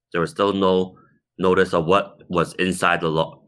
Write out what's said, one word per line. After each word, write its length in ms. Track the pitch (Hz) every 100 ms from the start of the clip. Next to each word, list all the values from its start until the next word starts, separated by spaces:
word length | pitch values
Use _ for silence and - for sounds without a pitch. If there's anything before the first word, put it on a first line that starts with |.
| _
there 80 | 87
was 100 | 80
still 220 | - 101
no 440 | 98 95 92 92 - _ _ _ -
notice 340 | 92 92 90
of 100 | 87 80
what 360 | 98 - - -
was 260 | 87 80
inside 460 | - 92 90 90 85
the 80 | 82
law, 320 | 80 - -